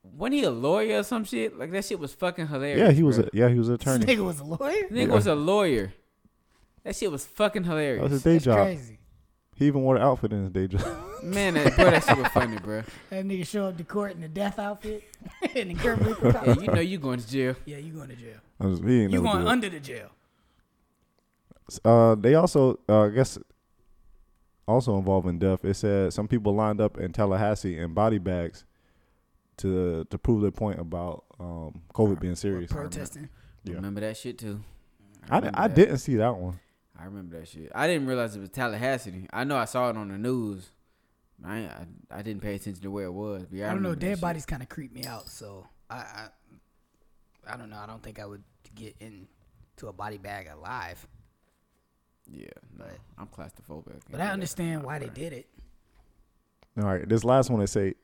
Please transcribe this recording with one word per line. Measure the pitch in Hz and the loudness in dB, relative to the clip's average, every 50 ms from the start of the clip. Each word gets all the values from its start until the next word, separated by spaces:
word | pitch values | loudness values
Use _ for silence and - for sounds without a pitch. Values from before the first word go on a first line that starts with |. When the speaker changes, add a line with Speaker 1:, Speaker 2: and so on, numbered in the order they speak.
| _ | _
Speaker 1:
Wasn't | 95 - 143 196 247 277 | -20 -10 -6 -4 -2 0
he | 285 254 | 2 2
a | 160 | 0
lawyer | 120 117 123 147 175 214 220 220 214 208 | 0 0 0 2 2 2 2 0 0 -2
or | 202 | -2
some | - 247 226 214 | -2 -4 -4 -4
shit? | 190 - 226 220 214 - | -4 -4 -4 -4 -4 -6
Like, | - 127 160 | -8 -8 -6
that | 180 196 196 | -6 -6 -4
shit | - 226 175 | -4 -6 -6
was | 147 135 - | -8 -10 -6
fucking | - 190 175 175 180 165 | -4 -4 -4 -2 -4 -6
hilarious, | 147 147 135 135 143 139 131 | -4 -4 -4 -2 0 2 6
Speaker 2:
Yeah, | 220 196 | 8 8
he | 143 147 165 | 8 8 6
was | 143 123 117 | 6 6 4
Speaker 1:
bro. | 107 | 2
Speaker 2:
a, | - - | 2 2
yeah, | 104 120 123 | 4 4 6
he | 123 120 | 6 4
was | 113 117 | 2 2
an | 120 | 0
Speaker 3:
This | 117 - | 0 0
Speaker 2:
attorney. | 135 131 123 - | 0 2 4 4
Speaker 3:
nigga | - 247 214 190 | 4 4 2 2
was | 180 165 143 | -2 -4 -6
a | 139 | -8
lawyer? | 151 165 - 277 285 349 427 403 - | -8 -6 -4 -2 -2 0 -2 -2 -2
Speaker 1:
Nigga | 208 247 - | 0 0 2
Speaker 2:
Yeah. | - - | 4 4
Speaker 1:
was | 208 101 | 4 6
a | - 156 | 4 2
lawyer. | 147 147 170 196 208 202 170 131 110 95 98 - _ _ _ _ _ _ _ _ _ _ _ _ _ _ _ _ _ _ | 2 2 2 4 4 4 4 2 0 0 -4 -10 _ _ _ _ _ _ _ _ _ _ _ _ _ _ _ _ _ _
That | - 196 | -8 -6
shit | - 226 190 | -4 -4 -4
was | 147 131 - | -4 -6 -10
fucking | - - - 208 202 208 214 175 | -12 -2 0 0 0 0 -2 -2
hilarious. | 175 160 156 151 143 123 - | 0 0 0 0 0 0 0
Speaker 2:
That | - | 0
was | 139 143 | 0 0
his | 135 123 | 4 6
day | 160 165 | 6 6
Speaker 3:
That's | 165 135 | 6 6
Speaker 2:
job. | 127 113 | 6 6
Speaker 3:
crazy. | 104 196 190 180 147 123 113 110 - _ _ - _ _ _ _ _ _ _ _ | 6 6 4 2 -4 -10 -14 -18 -20 _ _ -20 _ _ _ _ _ _ _ _
Speaker 2:
He | - 139 | 2 2
even | 147 139 139 131 | 4 4 4 4
wore | 131 131 | 4 4
the | 117 117 | 6 6
outfit | 139 127 - - 104 107 | 4 4 2 0 -2 0
in | 101 | -2
his | 95 95 | -2 0
day | 90 95 92 | 0 0 0
job. | 95 95 98 | 2 0 -2
<laughs> | - - - - - - - - - | -2 -2 -6 -8 -10 -12 -12 -10 -8
Speaker 1:
Man, | 170 190 202 202 190 - | -4 -2 0 0 2 2
that, | 302 - 262 - | 4 4 6 4
bro, | - 320 180 | 6 6 6
that | 165 165 - | 6 6 6
shit | - - | 4 4
was | 135 - - | 4 4 2
funny, | - - 127 117 110 | 2 2 2 2 -2
bro. | 104 90 107 107 110 110 - - - - - | -6 -6 -6 -6 -6 -6 -10 -16 -20 -14 -10
Speaker 3:
That | 190 190 190 | -8 -6 -4
nigga | 196 190 185 165 | -4 -4 -4 -4
show | - - 208 196 | -4 -4 -4 -4
up | 190 180 | -4 -4
to | 165 170 | -8 -10
court | - - 208 202 196 180 | -6 -4 -4 -4 -4 -8
in | 170 165 | -10 -12
a | |
death | 156 156 190 202 202 196 | -10 -6 -4 -4 -4 -4
outfit | - 202 202 208 202 - 214 214 208 - - - _ - - | -4 -6 -6 -8 -8 -10 -10 -10 -10 -12 -18 -20 _ -18 -18
<laughs> | - - 381 - - | -8 -6 -6 -4 -2
and | 262 208 180 | -4 -4 -4
the | 170 | -4
Grim | - - 240 233 - | 0 0 0 2 2
Reaper | 98 107 220 - - | 2 2 2 2 2
Speaker 1:
Yeah, | 123 120 | 2 2
Speaker 3:
costume. | - - 127 117 - 196 | 4 4 4 4 4 4
Speaker 1:
you | - | 0
know | - 170 | 0 2
you | 170 180 190 | 0 0 -4
going | 180 139 131 123 123 | -4 -4 -4 -4 -4
to | 113 110 | -6 -4
jail. | 131 135 131 127 131 - - | -2 0 0 0 -2 -6 -10
Speaker 3:
Yeah, | 151 147 | -14 -14
you | 143 147 165 156 | -14 -14 -14 -14
going | 156 135 127 | -14 -14 -16
to | 123 | -16
jail. | 120 117 113 107 113 _ _ _ _ | -16 -18 -18 -18 -20 _ _ _ _
Speaker 2:
I | 101 | -2
was, | 95 92 82 | 0 0 0
he | 85 113 127 120 107 | 2 4 4 4 6
ain't | 95 95 | 4 2
Speaker 3:
You | 90 | 2
Speaker 2:
never | 87 | 2
Speaker 3:
going | - - - 87 | 2 2 2 2
Speaker 2:
do | |
it. | - | 2
Speaker 3:
under | - 254 220 196 | 2 2 0 -4
the | 170 156 | -8 -10
jail. | 139 - 139 113 101 101 _ _ _ _ _ _ _ _ _ _ _ _ _ _ _ _ _ _ _ _ _ _ _ _ _ _ _ _ - _ _ - - - - | -14 -12 -14 -14 -14 -18 _ _ _ _ _ _ _ _ _ _ _ _ _ _ _ _ _ _ _ _ _ _ _ _ _ _ _ _ -20 _ _ -18 -18 0 4
Speaker 2:
Uh, | 113 117 117 113 113 110 | 6 8 10 10 8 6
they | 107 98 120 147 | 6 6 6 6
also, | 160 175 180 - 151 131 131 - - _ - | 6 6 6 4 4 4 4 2 0 _ 4
uh, | 107 107 107 | 6 6 6
I | 104 | 6
guess, | 104 123 131 - - - - _ _ _ _ _ _ _ _ _ _ _ _ - - _ _ _ _ _ _ _ _ _ _ | 4 2 0 0 -2 -14 -16 _ _ _ _ _ _ _ _ _ _ _ _ -20 -20 _ _ _ _ _ _ _ _ _ _
also | - 110 131 117 123 101 | 2 2 2 4 2 0
involved | 98 92 95 95 95 87 | 2 2 4 2 2 2
in | 92 87 85 | 0 -2 2
death. | 95 95 95 92 - | 2 2 2 2 0
It | 95 98 | -2 -2
said | - - 104 101 98 95 87 | 0 0 0 2 2 2 0
some | - - 104 | 0 -4 -2
people | 104 131 117 104 104 101 | 0 -2 0 2 2 2
lined | 104 110 107 107 104 | 2 2 0 2 2
up | 107 101 - - | 0 0 0 -4
in | - 90 82 | -8 -6 0
Tallahassee | - 104 101 95 98 107 104 107 - - 95 85 | 0 0 2 2 2 2 0 0 -2 -4 -6 -4
in | 80 85 85 80 | -4 -6 -4 0
body | 101 107 113 110 | 2 2 2 2
bags | 101 87 95 90 87 85 82 - - - _ _ _ _ _ _ _ _ _ _ _ _ _ _ _ _ _ _ | 0 0 -2 -2 -2 -4 -6 -8 -14 -20 _ _ _ _ _ _ _ _ _ _ _ _ _ _ _ _ _ _
to, | - - 95 92 92 90 87 82 80 80 _ | -6 -2 0 0 2 0 0 0 -2 -4 _
to | - | -8
prove | - - - 117 107 | -2 2 2 2 4
their | 104 98 | 2 0
point | - - 107 104 92 80 | 0 -2 -4 -4 -2 -4
about, | 85 82 87 87 87 87 80 - _ _ - _ | -6 -6 -6 -6 -6 -6 -8 -10 _ _ -18 _
um, | 87 87 85 85 80 78 - 82 85 _ - | -12 -10 -10 -10 -10 -12 -14 -16 -20 _ 0
covid | - 110 104 98 80 | 2 2 2 2 0
being | - 90 87 | -2 -6 -4
serious. | - - 101 95 90 87 85 | -4 -4 -4 -4 -4 -4 -6
Speaker 3:
Protesting. | - 147 143 - 87 - - - - 143 147 135 - - - - - _ _ | -6 -6 -6 -10 -10 -10 -12 -12 -14 -16 -18 -18 -18 -20 -20 -20 -20 _ _
Speaker 2:
Yeah. | 92 87 | -10 -8
Speaker 1:
Remember | 87 95 101 101 101 | -8 -8 -8 -6 -6
that | 107 110 110 | -6 -6 -8
shit | - - 123 120 - | -8 -12 -12 -12 -10
too. | 113 107 101 104 107 - - - _ _ _ _ _ _ _ - - - | -10 -10 -10 -10 -12 -16 -20 -20 _ _ _ _ _ _ _ -20 -6 -2
Speaker 2:
I, | - | -2
Speaker 1:
remember | - - - - - | 0 0 -2 -2 0
Speaker 2:
I | 190 220 | 0 4
Speaker 1:
that. | - | 8
Speaker 2:
didn't | 160 196 - 143 131 | 6 6 6 6 -4
see | - - 131 | -2 -2 0
that | 107 107 123 113 | 2 2 0 0
one. | 92 90 90 87 87 _ _ _ _ _ _ _ - | -2 -6 -8 -10 -10 _ _ _ _ _ _ _ -20
Speaker 1:
I | 82 | -18
remember | 95 101 101 92 85 82 82 | -16 -14 -16 -16 -16 -16 -18
that | 80 | -18
shit. | - - 78 80 - - | -18 -18 -18 -18 -12 -4
I | 110 147 | -2 0
didn't | 165 180 156 139 | 0 2 0 0
realize | 131 127 123 117 110 104 | 0 0 0 -2 -2 -4
it | 101 | -10
was | 98 92 | -12 -10
Tallahassee. | - 131 127 120 104 107 123 131 135 123 - 104 90 92 95 - | -6 -4 -4 -2 -2 -2 -2 -2 -2 -2 -4 -10 -12 -12 -12 -8
I | - 107 127 | -6 -4 -2
know | 143 147 | -2 0
I | 131 113 | -2 -2
saw | - - 127 123 120 | -2 -2 0 0 0
it | 113 | -2
on | 110 107 98 | -4 -8 -8
the | 95 | -8
news. | 101 110 123 131 123 113 107 101 95 92 - _ _ _ _ _ _ _ _ _ _ _ _ _ _ - | -4 -2 -2 -2 -2 -2 -4 -6 -8 -14 -20 _ _ _ _ _ _ _ _ _ _ _ _ _ _ -12
I | 85 104 113 | -10 -8 -8
ain't, | 107 78 | -10 -10
I, | - - - 85 - - - _ 60 85 | -14 -16 -18 -18 -20 -20 -20 _ -16 -12
I | |
didn't | 101 110 107 98 | -10 -10 -10 -8
pay | 104 104 101 | -8 -8 -8
attention | 98 - 107 98 87 92 | -8 -8 -12 -12 -10 -10
to | 98 | -8
where | 98 101 98 | -8 -6 -6
it | 90 | -6
was. | 87 98 107 107 101 92 90 | -8 -8 -8 -8 -8 -10 -10
But | - 92 | -12 -10
yeah, | 95 104 | -8 -6
I | 107 | -4
Speaker 3:
I | - | -4
don't | 196 196 | -2 -2
know. | 180 | -4
Speaker 1:
remember | 165 143 | -4 -4
that | 175 | -4
Speaker 3:
Dead | 185 202 | -6 -4
Speaker 1:
shit. | 175 | -4
Speaker 3:
bodies | 175 175 170 156 - | -4 -6 -6 -8 -8
kinda | - 151 127 127 | -10 -10 -10 -10
creep | _ - - 143 120 117 | _ -14 -14 -14 -14 -12
me | 123 - | -10 -10
out, | 127 117 107 - - | -10 -10 -14 -16 -20
so | - - 113 101 98 95 90 _ _ _ _ _ | -20 -18 -18 -18 -18 -20 -20 _ _ _ _ _
I, | - | -14
I, | 123 110 107 110 104 110 107 _ _ _ _ - _ _ _ _ _ _ _ _ _ _ _ _ _ _ _ _ _ _ | -14 -14 -16 -16 -18 -18 -18 _ _ _ _ -20 _ _ _ _ _ _ _ _ _ _ _ _ _ _ _ _ _ _
I | 92 - | -14 -14
don't | 120 120 107 | -14 -14 -18
know. | 107 | -16
I | 104 104 | -16 -16
don't | 107 110 110 - | -16 -18 -18 -18
think | 117 107 107 | -18 -18 -16
I | 104 | -16
would | 101 101 101 101 _ _ _ _ - - | -16 -16 -18 -20 _ _ _ _ -20 -20
get | 110 110 104 - _ | -20 -20 -20 -18 _
into | 107 110 104 95 95 _ _ _ _ _ _ _ - _ _ - - | -20 -20 -20 -20 -20 _ _ _ _ _ _ _ -20 _ _ -18 -18
a | 110 95 | -16 -12
body | 90 101 107 107 | -10 -10 -10 -10
bag | 95 92 101 101 98 92 | -12 -12 -12 -12 -12 -12
alive. | 78 76 76 78 92 127 123 90 85 98 - - _ - - _ _ _ _ _ _ _ _ _ _ _ _ _ _ _ _ _ _ _ _ _ - | -16 -20 -18 -14 -12 -12 -10 -12 -12 -14 -18 -20 _ -20 -20 _ _ _ _ _ _ _ _ _ _ _ _ _ _ _ _ _ _ _ _ _ -20
Speaker 1:
Yeah, | - 60 50 50 - - _ - - | -20 -20 -20 -20 -20 -20 _ -20 -20
no, | - - | -20 -20
Speaker 3:
But | - - - - - _ | -20 -20 -20 -20 -20 _
Speaker 1:
I'm | - 95 | -20 -20
claustrophobic. | - - - 76 82 _ - _ - 76 80 - | -20 -18 -18 -20 -18 _ -20 _ -18 -18 -18 -18
I | - | -20
can't | - 65 _ - | -20 -20 _ -16
Speaker 3:
But | - 135 | -8 -6
I | 180 | -6
Speaker 1:
do | |
that. | 208 196 | -6 -4
Speaker 3:
understand | 196 185 156 - - 170 165 165 156 139 | -6 -8 -8 -8 -6 -6 -6 -6 -6 -8
why | 127 151 147 | -8 -10 -10
they | 139 | -10
Speaker 1:
Right. | - - | -12 -12
Speaker 3:
did | - 156 170 143 | -12 -12 -12 -12
it. | 120 - _ _ - - - _ _ _ _ _ _ _ _ _ _ _ _ _ _ _ _ _ _ _ _ _ | -14 -18 _ _ -20 -20 -20 _ _ _ _ _ _ _ _ _ _ _ _ _ _ _ _ _ _ _ _ _
Speaker 2:
All | 110 104 | -4 -2
right, | 101 95 90 - 101 | -2 -2 -2 0 0
this | 110 113 107 | 0 2 4
last | 120 127 135 127 127 | 4 4 4 4 4
one, | 123 107 | 2 0
they | 101 | 0
say | 92 - 110 98 95 - _ | 0 0 0 0 0 -2 _